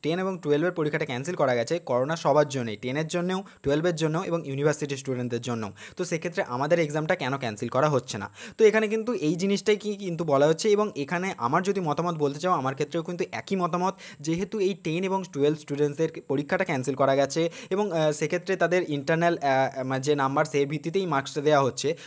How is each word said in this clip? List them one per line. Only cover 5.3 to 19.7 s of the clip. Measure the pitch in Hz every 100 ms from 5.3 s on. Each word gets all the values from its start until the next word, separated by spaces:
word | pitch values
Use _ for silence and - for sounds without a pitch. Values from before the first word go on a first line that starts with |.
| 120
জন্যও। | 123 117 104 95 - -
তো |
সেক্ষেত্রে | 180 165 175 170
আমাদের | - 123 147 170
এক্সামটা | 151 151 156
কেন | 180 131 135
ক্যান্সেল | 123 104 120
করা | 127 151
হচ্ছে | 139 - 107
না? | 98 - - -
তো |
এখানে | 220 214 214
কিন্তু | 220 220
এই | 233 151
জিনিসটাই | 170 196 202 196 214
কি | 208 202
কিন্তু | 196 165
বলা | 170 139 147
হচ্ছে | 160 220
এবং | 202 208 -
এখানে | 139 175 185 -
আমার | 120 156
যদি | 185 196
মতামত | 170 147 170
বলতে | 165 143 143
চাও, | 180
আমার | 170 131
ক্ষেত্রেও | 135 143 170
কিন্তু | 160 175 185
একই | 113 - 196
মতামত। | 175 175 185 185 - -
যেহেতু | 151 170 196 220
এই | 190
টেন | 196 170 160
এবং | 190 190 180
টুয়েলভ | 139 143 151
স্টুডেন্টসদের | - 143 147 143 160 - -
পরীক্ষাটা | 135 143 185
ক্যান্সেল | 185 139 131
করা | 135 135 135
গেছে | 135 160 165 - -
এবং, | 190 208
আহ, | 170 156
সেক্ষেত্রে | 147 156 175 175 185
তাদের | 170 185 170
ইন্টারনাল, | 143 139 165 175 170
আহ, | 139 131 131